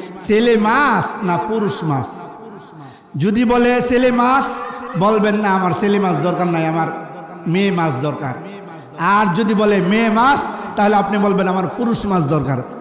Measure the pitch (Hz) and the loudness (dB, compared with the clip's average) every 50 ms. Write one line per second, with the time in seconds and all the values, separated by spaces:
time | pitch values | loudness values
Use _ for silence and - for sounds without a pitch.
0 | - - - - - - 208 214 233 240 233 220 208 214 233 277 294 262 220 180 | -14 -16 -14 -10 -2 0 2 2 4 4 4 4 2 2 2 2 2 2 2 0
1 | - - - - 214 180 175 175 208 - 220 226 208 180 - - 175 156 143 131 | -2 -4 -4 -4 -2 -2 -2 -2 -2 -2 -2 -2 -2 -2 -4 -4 -2 -2 -2 -2
2 | 113 - - - - - - - - - - 185 - - - 156 139 131 - - | -4 -6 -8 -12 -12 -14 -14 -18 -18 -18 -18 -20 -20 -20 -20 -20 -20 -20 -20 -20
3 | - - - 143 151 208 208 233 247 226 240 240 240 247 247 247 240 247 254 240 | -20 -12 -4 -2 0 0 2 2 2 2 4 4 4 4 2 2 2 2 2 2
4 | 254 254 240 240 240 247 269 277 - - - - - - - - - - - 165 | 2 2 2 2 2 4 2 2 0 -2 -6 -8 -8 -10 -10 -12 -12 -6 -2 0
5 | 185 208 220 214 196 214 208 214 208 196 190 190 185 180 165 - 214 202 202 202 | 2 4 4 4 4 2 2 2 2 2 2 2 2 0 0 0 2 2 2 2
6 | 196 185 170 143 151 180 170 175 180 175 165 165 160 160 160 165 160 156 - - | 2 0 0 0 0 0 0 0 0 0 0 0 0 0 0 0 -2 -2 -4 -8
7 | - - - - - - - - - 170 165 190 202 196 175 170 165 160 135 123 | -12 -14 -14 -16 -16 -16 -16 -8 -4 -2 0 2 2 2 0 0 0 -2 -2 -2
8 | 143 147 135 - 151 131 127 - - - 202 - - - - - - - - - | -4 -4 -4 -4 -6 -8 -8 -8 -12 -14 -14 -16 -16 -16 -16 -18 -18 -18 -8 -4
9 | 165 185 202 208 214 190 165 185 233 202 220 196 214 208 208 196 170 175 208 220 | 0 2 4 4 4 2 2 2 2 2 2 2 4 4 4 2 2 2 2 2
10 | 233 226 208 220 240 269 285 - - - - - - - - - 202 208 214 202 | 2 2 4 4 4 4 4 2 0 -6 -8 -10 -12 -8 -2 2 2 4 4 2
11 | 196 196 208 208 208 202 190 175 185 185 185 190 180 - - - 247 233 226 - | 2 0 0 0 2 2 2 2 0 0 0 -2 -2 -4 -4 -4 -2 -2 0 -2
12 | - 202 190 180 151 135 160 151 131 135 135 123 - - - - | 0 0 0 0 2 2 0 0 0 0 -2 -4 -4 -8 -12 -14